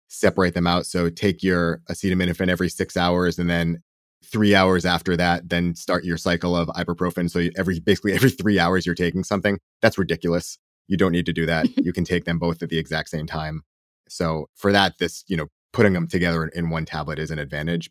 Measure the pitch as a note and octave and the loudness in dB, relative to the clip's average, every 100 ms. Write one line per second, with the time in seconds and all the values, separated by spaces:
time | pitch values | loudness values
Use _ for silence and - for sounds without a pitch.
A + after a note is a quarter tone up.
0 | _ - G2 - F2+ F2 F2 F2 - F2+ | _ 0 2 4 2 2 2 2 0 -2
1 | E2+ E2 G2+ E2 F#2 F2 E2+ E2+ - F2+ | -2 0 0 2 0 2 0 -2 -6 -4
2 | G2 F#2 F2+ E2+ F#2 F2+ F2+ - F#2 F2+ | 0 0 0 0 0 2 0 -2 -2 0
3 | F2 F2+ F2 E2+ F2 E2+ E2 E2 _ _ | 2 2 0 0 0 0 0 -4 _ _
4 | _ _ - A2 G#2 G2 F#2+ F2+ F2+ F2 | _ _ -6 2 6 6 6 4 2 0
5 | - F2 F2 F2 E2+ F2 F2 E2 - F2+ | 0 2 2 2 0 0 0 -2 -2 -2
6 | F2+ E2 F#2 F2 F2+ F2 E2 F2 F2 E2 | 0 -2 0 0 2 0 0 -4 -4 -2
7 | F2+ F2+ F2 F2 F2 F#2+ F2+ E2 G#2 G2 | -2 -2 -2 0 -2 0 -2 0 0 2
8 | G#2 F#2+ B2+ - G2+ G2 E2+ F#2 F2 E2+ | 2 4 2 2 0 2 4 2 0 -2
9 | F2 F2+ - G2+ G2+ G2 _ - A2+ - | -2 -2 -2 -2 0 -2 _ -4 -2 -2
10 | F2 E2 E2+ E2+ - - _ _ - F#2+ | -4 -2 0 -2 -4 -16 _ _ -4 0
11 | F#2+ F2 E2+ E2 D#2+ E2 D#2+ - F2+ F2+ | 2 2 -2 -2 0 0 -2 -2 -4 -2
12 | E2+ F2 E2+ E2+ E2+ E2 E2 E2 D2+ D#2+ | -2 -2 -2 -2 -2 -4 -4 -6 -4 -6
13 | - D#2 D#2 D#2 D#2 D#2 - _ _ _ | -6 -8 -6 -6 -6 -10 -14 _ _ _
14 | - - E2+ D#2+ - - G2+ G2+ F#2+ - | -16 -4 -4 -4 -8 -4 2 4 4 0
15 | E2+ - - E2+ D2+ _ _ - G#2 F2+ | -4 -4 -6 -4 -4 _ _ 2 4 4
16 | E2 F#2 F2 E2 D#2+ F2 E2+ D#2+ D#2 D#2 | 0 0 0 0 -4 -4 -2 -2 -4 -6
17 | D2+ D2+ D#2 D#2 C#2+ D2 D#2 E2+ - | -6 -6 -6 -6 -8 -6 -4 -4 -6